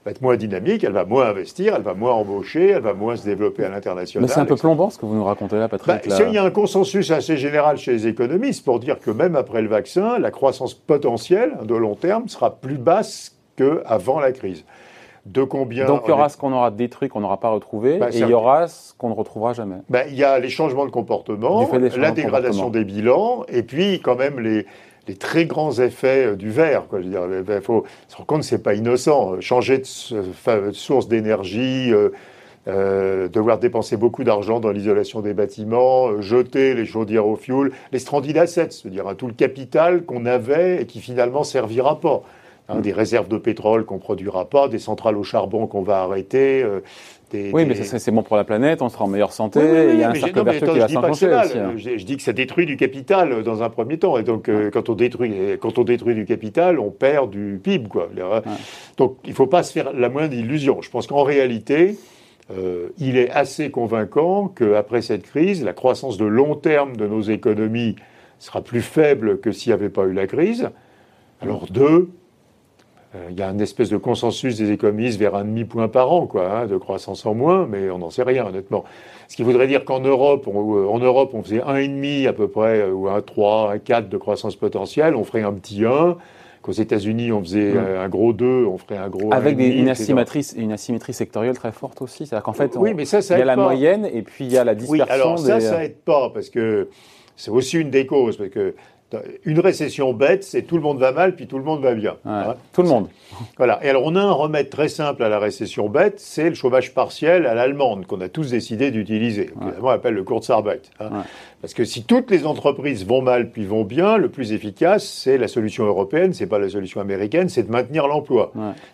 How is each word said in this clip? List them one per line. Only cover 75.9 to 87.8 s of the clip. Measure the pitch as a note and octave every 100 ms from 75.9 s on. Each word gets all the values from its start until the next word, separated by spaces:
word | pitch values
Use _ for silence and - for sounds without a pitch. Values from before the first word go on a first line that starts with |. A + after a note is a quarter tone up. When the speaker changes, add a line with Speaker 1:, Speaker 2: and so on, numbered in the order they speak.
| B2+ B2+
Speaker 1:
an, | E3+ B2+
quoi, | G2+ F#2
hein, | G#2+ A#2+
de | F#2+
croissance | - F#2+ - F#2+ A2+
en |
moins, | A2 C#3+ F#3 E3
mais | G2+ F#2+
on | F2+
n'en | E2+
sait | D#2+
rien, | B2 C3 A2
honnêtement. | F#2 F#2+ G#2 - - - - -
Ce | -
qui |
voudrait | A#2+ B2 C3
dire | C#3
qu'en | - C3
Europe, | C3 C3+ C#3+ C#3+ C3
on, | G2+ G#2 G#2
euh, | G2
en | A2+
Europe, | B2+ B2+ C3+
on | A#2
faisait | F#2 G#2+
un | C3 C#3
et | C#3
demi | C#3 C#3+ C#3+ C3
à |
peu | G2 G2+
près, | A2 A2 A2
euh, | G2
ou | F#2+ F#2+
un | G2+
trois, | G2 - G#2 G#2+ G#2+
un | G2+
quatre | - A#2+ G2+
de | G2+
croissance | - G2+ G#2+
potentielle, | F#2 G#2+ G2 F#2+ - D#3
on | C#3
ferait | G2 A2+
un | G#2+
petit | G2+ - G2+
un. | A2 C#3 E3+ F3 - - - -
Qu'aux | -
États-Unis, | G2 A2 A2 G2+ A2+ A#2+
on | G#2+
faisait, | F2 G2+ G#2
Speaker 2:
Mm. |
Speaker 1:
euh, | G2+